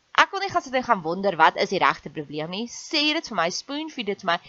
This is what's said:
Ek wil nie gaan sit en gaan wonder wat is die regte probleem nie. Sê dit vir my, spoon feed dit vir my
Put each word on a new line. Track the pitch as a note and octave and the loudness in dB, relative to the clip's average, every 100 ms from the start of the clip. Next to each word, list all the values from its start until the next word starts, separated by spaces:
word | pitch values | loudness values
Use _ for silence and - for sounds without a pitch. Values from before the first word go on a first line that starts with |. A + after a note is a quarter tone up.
| _ - | _ 2
Ek | D#4 | 2
wil | G4 | 2
nie | F#4+ | -2
gaan | F4 | -2
sit | C#4 | -2
en | B3+ | -2
gaan | B3 G#3+ | 0 0
wonder | D#3+ F3+ G3 D#3+ | 0 -2 0 6
wat | E3 - | 6 6
is | G3 | 0
die | F3 | 2
regte | C#3+ D#3+ F3 | 2 2 -6
probleem | D3+ C#3 D3 D#3+ | -10 -8 -8 -6
nie. | F#3 A#3 | -6 -8
Sê | - - D#4 D4 | -10 -6 -2 0
dit | D#4 E4 | 0 -2
vir | G3 | -2
my, | E3+ | 0
spoon | F3 - C#4+ D#4+ | -2 -6 -8 -8
feed | D4 G3+ | -6 -6
dit | G3+ | -4
vir | F#3+ | -2
my | E3+ | -2